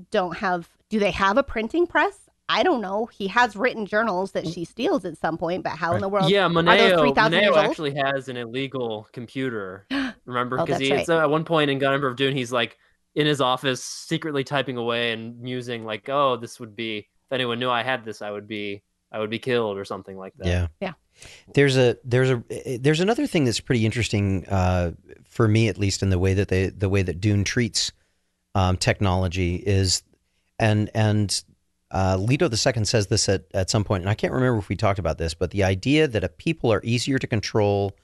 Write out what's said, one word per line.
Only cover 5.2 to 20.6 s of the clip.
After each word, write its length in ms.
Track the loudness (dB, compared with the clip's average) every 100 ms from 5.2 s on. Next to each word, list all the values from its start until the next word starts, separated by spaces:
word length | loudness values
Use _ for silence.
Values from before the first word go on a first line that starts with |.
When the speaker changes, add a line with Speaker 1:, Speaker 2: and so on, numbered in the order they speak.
| -4 -2
Speaker 1:
point, 260 | -4 -4
but 80 | -6
how 200 | -4 -2
in 80 | 0
the 80 | 0
world 200 | 2 4
Speaker 2:
Yeah, 180 | 4 4
Speaker 1:
are 20 |
those 160 | 4 6
Speaker 2:
Moneo, 340 | 8 8 6
Speaker 1:
three 140 | 4
thousand 200 | 4 4 4
Speaker 2:
Moneo 20 |
Speaker 1:
years 120 | 4 4
old? 100 | 4
Speaker 2:
actually 300 | 0 -4 -2
has 320 | 0 -2 -4
an 80 | -8
illegal 720 | -6 -6 -6 -4 -6 -6 -10
computer. 760 | -14 -10 -6 -4 -4 -8 -10 -6
Speaker 1:
<gasps> 360 | -4 -4 -8 -6
Speaker 2:
Remember? 320 | -4 -2 -2
Speaker 1:
Oh, 60 | -2
Speaker 2:
'Cause 140 | 0
Speaker 1:
that's 20 |
Speaker 2:
he, 100 | 0
it's, 160 | 0 2
Speaker 1:
right. 100 | 2
Speaker 2:
uh, 40 |
at 80 | 2
one 160 | 0 2
point 260 | 2 2
in 80 | 2
Gun 140 | 0
Emperor 160 | 0 -2
of 80 | 0
Dune, 180 | -2 -2
he's, 160 | -2
like, 260 | -2 -2 -6 _ _ _ -2
in 100 | 0
his 140 | 2
office 420 | 2 0 -2 -4
secretly 600 | -6 -14 -6 -6 -4 -6
typing 320 | -2 -2 -2 -4
away 380 | -4 -2 -2
and 260 | -4 -8 -12
musing, 460 | -10 -8 -8 -10 -8
like, 240 | -8 -4
"Oh, 260 | 0 0 0
this 240 | -6 -14
would 160 | -16 -10
be, 220 | -8 -8
if 340 | -12 _ _
anyone 260 | -4 -2 -2
knew 120 | -2
I 140 | -2
had 200 | -2 -4
this, 180 | -6 -12
I 100 | -10
would 180 | -10 -10
be, 340 | -8 -8 -10 _ _ _
I 60 | -8
would 100 | -6
be 100 | -4
killed," 380 | -2 0 0 -4
or 80 | -8
something 320 | -10 -12 -14
like 160 | -16 -6
that. 100 | -2
Speaker 3:
Yeah. 200 | 0